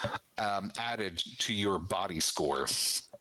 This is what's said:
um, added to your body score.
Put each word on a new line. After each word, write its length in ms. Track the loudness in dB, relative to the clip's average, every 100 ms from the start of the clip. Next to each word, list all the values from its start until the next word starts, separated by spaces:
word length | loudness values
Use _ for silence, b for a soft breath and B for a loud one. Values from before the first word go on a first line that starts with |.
| B B -8 -2
um, 320 | 0 0 -2 -4
added 420 | -2 0 -2 -2 -6 -2
to 140 | 0
your 240 | 2 4 2
body 420 | 2 0 0 0
score. 480 | 0 2 2 2 2 0 0 -2 -4 -2